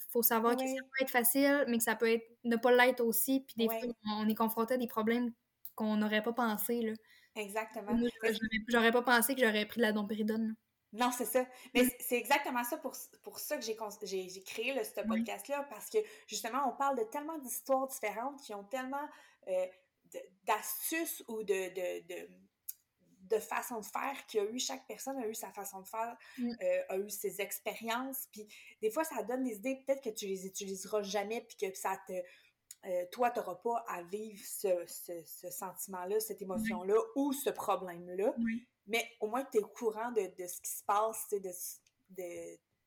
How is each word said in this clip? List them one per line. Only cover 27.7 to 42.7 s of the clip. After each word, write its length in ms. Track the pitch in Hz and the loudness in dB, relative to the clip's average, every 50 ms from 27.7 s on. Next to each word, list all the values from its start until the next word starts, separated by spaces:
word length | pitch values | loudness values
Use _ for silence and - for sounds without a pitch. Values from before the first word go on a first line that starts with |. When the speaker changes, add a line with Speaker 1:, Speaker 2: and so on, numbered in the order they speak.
| 196 - 226 226 226 247 262 269 262 - - - | -6 -6 -4 -2 -2 -2 -2 -4 -6 -8 -10 -12
Speaker 2:
Puis 160 | - 214 214 214 - - - - - - | -12 -16 -16 -16 -18 -20 -20 -20 -8 -2
des 80 | 214 220 | -2 0
fois, 120 | 220 311 320 | 2 0 -2
ça 180 | 311 285 240 214 | -2 -2 -4 -4
donne 200 | 202 247 262 262 | -2 -2 -2 0
des 120 | 254 214 196 | -2 -2 -2
idées, 260 | 196 262 269 262 - | -2 -4 -4 -2 0
peut-être 160 | - 269 269 - | 0 0 0 -2
que 80 | 233 220 | -6 -6
tu 120 | - 214 190 | -6 -4 -4
les 180 | 196 185 180 | -4 -4 -6
utiliseras 560 | 190 - - 202 190 196 185 - 196 214 214 | -8 -8 -8 -6 -6 -6 -8 -6 -2 -2 -2
jamais, 400 | 202 196 196 208 202 208 226 240 | 0 0 -2 -2 -2 -2 -4 -6
puis 160 | 240 - - - | -6 -10 -8 -6
que 180 | 202 190 190 - | -4 -4 -4 -2
ça 220 | - 196 190 190 - - | -4 -4 -4 -4 -6 -8
te, 60 | 185 180 180 - - - _ _ _ _ _ - - _ - | -6 -6 -6 -8 -10 -20 _ _ _ _ _ -20 -20 _ -6
euh, 200 | 196 180 180 180 175 | -4 -2 -2 -2 -2
toi, 200 | - 240 247 240 | -2 0 0 2
t'auras 240 | 240 233 - 185 180 | 2 0 -4 -4 -6
pas 280 | - - 233 233 226 - - | -4 -2 0 0 0 -2 -4
à 120 | 190 180 175 | -8 -8 -8
vivre 360 | 170 190 214 220 220 202 190 - | -8 -8 -8 -8 -8 -12 -12 -12
ce, 240 | - - - - 196 180 175 170 170 | -10 -8 -2 0 2 2 2 0 -6
ce, 240 | - - - - 175 170 165 | -10 -12 -10 -10 -10 -10 -10
ce 240 | - - - - - | -12 -16 -14 -12 -10
sentiment-là, 720 | 262 - 202 185 180 - - - 190 180 180 185 208 220 | -10 -8 -8 -8 -8 -8 -10 -8 -8 -6 -2 0 0 0
cette 160 | 208 - 196 - | 0 0 -6 -8
Speaker 1:
Oui. 40 | 190 | -6
Speaker 2:
émotion-là 560 | 190 185 220 220 220 185 180 180 190 208 226 226 - - 277 | -4 -2 -2 0 0 -2 -2 2 4 4 4 4 2 0 0
ou 160 | 277 285 262 | 0 0 0
ce 160 | 277 - 214 | 0 0 -2
problème-là. 840 | - - - - 190 180 185 180 170 175 175 180 180 190 196 254 302 233 | -2 -2 0 0 0 0 -2 -6 -10 -10 -10 -8 -2 0 2 2 2 2
Speaker 1:
Oui. 280 | 233 226 226 240 - _ _ _ _ 196 | 0 0 -2 -2 -6 _ _ _ _ -2
Speaker 2:
Mais 160 | 214 233 226 - - - | -2 -2 -2 -2 -6 -4
au 60 | 214 | -4
moins, 180 | 214 220 262 277 | -2 0 -2 -2
t'es 140 | - - 214 | 2 4 2
au 100 | 208 - | 2 2
courant 440 | - - 240 220 202 214 226 247 | 0 -2 -2 0 0 0 -2 -2
de, 100 | 240 214 | 0 0
de 260 | 190 180 175 - 180 175 | 0 0 -2 -8 -10 -10
ce 140 | - - | -10 -8
qui 80 | - - | -8 -8
se 140 | - - - | -8 -4 0
passe, 400 | - 202 208 220 220 220 - - - | 2 4 4 4 2 0 -2 -6 -2
tu 100 | 208 196 | -2 -2
sais, 20 | |
de, 840 | 190 185 175 - - - - - _ _ _ _ _ - 185 190 | -2 -4 -8 -8 -8 -10 -10 -12 _ _ _ _ _ -18 -12 -10
de 360 | 180 175 175 170 170 170 170 - _ _ | -10 -8 -8 -10 -10 -12 -12 -16 _ _